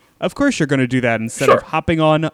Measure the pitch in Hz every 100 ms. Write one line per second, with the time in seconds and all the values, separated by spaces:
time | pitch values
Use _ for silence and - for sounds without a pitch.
0 | _ - 180 - 285 - 143 139 127 127
1 | 120 113 113 - 135 - - 156 160 165
2 | 156 156 156